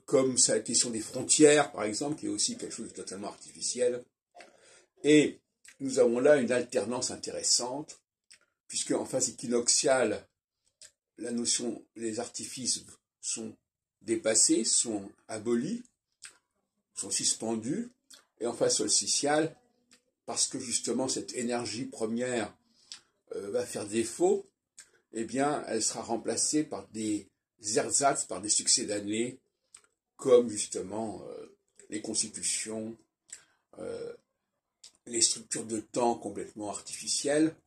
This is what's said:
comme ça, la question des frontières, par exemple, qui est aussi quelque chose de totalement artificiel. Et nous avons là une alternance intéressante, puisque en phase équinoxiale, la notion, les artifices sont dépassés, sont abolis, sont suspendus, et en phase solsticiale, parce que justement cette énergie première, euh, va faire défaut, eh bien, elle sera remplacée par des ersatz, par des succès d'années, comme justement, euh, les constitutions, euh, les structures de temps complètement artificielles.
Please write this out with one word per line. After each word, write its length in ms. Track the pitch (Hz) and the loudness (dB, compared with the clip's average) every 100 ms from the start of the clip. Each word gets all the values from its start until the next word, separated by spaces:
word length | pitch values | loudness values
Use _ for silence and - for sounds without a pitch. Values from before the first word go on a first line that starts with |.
| - | 2
comme 340 | 139 131 123 | 4 4 4
ça, 160 | - 110 | 4 2
la 60 | |
question 280 | 110 117 123 | 2 0 0
des 100 | 110 | -2
frontières, 720 | - 127 117 - 151 147 - | -6 -6 2 8 10 8 4
par 120 | - | 0
exemple, 360 | 104 107 143 151 | -4 -2 -4 -4
qui 60 | 104 | -4
est 40 | |
aussi 280 | 104 - 117 | -2 -2 -4
quelque 160 | - | -10
chose 140 | - 101 | -10 -12
de 60 | |
totalement 340 | - - 92 101 | -12 -12 -10 -10
artificiel. 760 | - - 85 - 120 123 123 - _ _ - - _ - - _ _ | -12 -18 -10 -6 0 0 0 -6 _ _ -20 -20 _ -20 -20 _ _
Et 360 | 139 151 131 - _ _ - - | 6 8 8 0 _ _ -20 -10
nous 200 | 139 120 | -2 4
avons 200 | 123 120 | 4 6
là 180 | 139 147 | 6 6
une 140 | 113 | 6
alternance 600 | 123 120 120 101 123 - | 0 0 -2 -2 -2 -4
intéressante, 920 | 98 - - - - 123 139 156 - _ _ _ - _ _ - | -6 -8 -4 2 2 0 -6 -10 -16 _ _ _ -20 _ _ -12
puisque 240 | - - | -6 -2
en 140 | 135 - | -2 -2
phase 240 | 131 120 | -2 -2
équinoxiale, 1000 | 110 117 120 120 - 147 131 113 101 - _ _ _ _ _ - _ _ - | -4 -2 0 4 4 4 4 2 -2 -8 _ _ _ _ _ -20 _ _ -14
la 120 | 113 | -6
notion, 540 | 120 117 - 120 - - - | -2 0 -2 -2 -8 -12 -10
les 240 | 113 110 | -6 -6
artifices 640 | - - 110 - 117 - 87 - _ _ | -6 -8 -12 -8 -4 -6 -8 -20 _ _
sont 340 | - - 110 - _ _ _ _ | -8 -8 -8 -12 _ _ _ _
dépassés, 600 | - 113 110 113 - - | -4 -2 2 4 6 4
sont 460 | - - 120 104 98 - - | 4 2 0 -4 -6 -14 -12
abolis, 560 | 110 107 120 147 240 - _ _ _ - - _ _ _ _ _ - | -6 0 0 0 -6 -10 _ _ _ -20 -20 _ _ _ _ _ -12
sont 160 | 98 | -6
suspendus, 800 | - 110 - 110 113 110 180 240 - _ - _ - | -2 0 -2 -2 -4 -4 -4 -6 -12 _ -20 _ -8
et 60 | 117 | -6
en 80 | |
phase 240 | 120 123 - | 0 2 2
solsticiale, 800 | - - 104 - 139 151 156 - _ _ _ _ _ _ - | 2 0 2 0 2 2 2 -4 _ _ _ _ _ _ -6
parce 220 | - - | -2 -2
que 120 | 131 | -2
justement 480 | 120 110 - 120 131 | -4 -4 -2 -2 -2
cette 260 | 117 - | -4 -6
énergie 520 | - 117 120 117 110 131 | -6 -2 -2 -4 -6 -8
première, 720 | - 110 117 127 123 104 - _ _ _ - _ _ _ - | -6 -4 -2 -2 -2 -4 -10 _ _ _ -20 _ _ _ -10
euh, 140 | 101 | -4
va 140 | 120 123 | -4 -4
faire 200 | 117 101 | -6 -4
défaut, 640 | 110 113 - 175 214 - _ _ - - _ _ | -2 -2 0 2 2 -2 _ _ -20 -20 _ _
eh 140 | 113 113 | -8 -4
bien, 380 | 127 143 151 - | 0 0 0 -2
elle 160 | 110 | -2
sera 180 | 107 123 | -2 -4
remplacée 640 | 110 117 107 117 - 151 | -4 -4 -2 -2 0 0
par 240 | 151 98 - | -2 -6 -10
des 380 | 107 107 104 - _ _ _ 104 113 | -6 -2 -4 -6 _ _ _ -4 -2
ersatz, 500 | - 101 139 147 - | 0 2 2 2 -2
par 160 | 92 | -6
des 80 | 104 | 0
succès 360 | - - - 101 | 0 2 2 2
d'années, 540 | 104 101 107 123 131 _ _ _ - _ _ _ - | -4 -2 -2 -4 -6 _ _ _ -20 _ _ _ -6
comme 340 | 135 123 120 | 6 6 6
justement, 720 | 104 - 104 92 104 113 90 64 | 0 -6 -6 -6 -6 -6 -8 -12
euh, 300 | 52 73 _ _ _ - | -14 -16 _ _ _ -12
les 120 | 107 | -8
constitutions, 920 | 110 107 110 101 87 - 110 110 110 113 _ _ _ - _ _ _ - | -4 -4 -4 -4 -4 -4 -4 -6 -8 -10 _ _ _ -20 _ _ _ -12
euh, 340 | 92 92 - - _ _ _ _ _ _ - _ - | -10 -8 -8 -12 _ _ _ _ _ _ -20 _ -8
les 160 | 117 | 2
structures 440 | 117 - 113 - 110 | 2 0 -6 -8 -4
de 140 | 110 | -6
temps 360 | - 131 120 117 | -4 0 2 2
complètement 540 | 107 101 90 - 104 | -4 -8 -10 -10 -10
artificielles. 840 | 98 - - 110 - 143 151 160 160 | -10 -12 -10 -6 -2 2 2 2 0